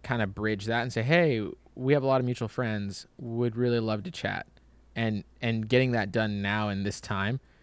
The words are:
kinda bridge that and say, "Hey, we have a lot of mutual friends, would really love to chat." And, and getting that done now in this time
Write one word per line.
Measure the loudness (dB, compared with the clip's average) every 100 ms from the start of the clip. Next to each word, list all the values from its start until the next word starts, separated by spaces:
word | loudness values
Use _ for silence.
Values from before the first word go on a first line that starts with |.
kinda | -4 -2 -2
bridge | -2 -2 -2 0
that | -2
and | 0
say, | -2
"Hey, | 2 4 4 2 -2 -8 -16 -6
we | 2
have | 2
a | 4
lot | 2
of | 2
mutual | -2 -4
friends, | -2 -2 -2 -4 -8 -14 -12
would | -6 -2 0 2
really | 2 2
love | 0 -2
to | -4
chat." | -6 -4 -4 -8 -18 -20 -20 -14 -2
And, | -2 -2 -6 -6
and | -2 -2 2
getting | 4 4
that | 2 0
done | 0 0 0
now | 0 0 0
in | 0
this | -2 -4
time | -4 -2 0 -2 -6 _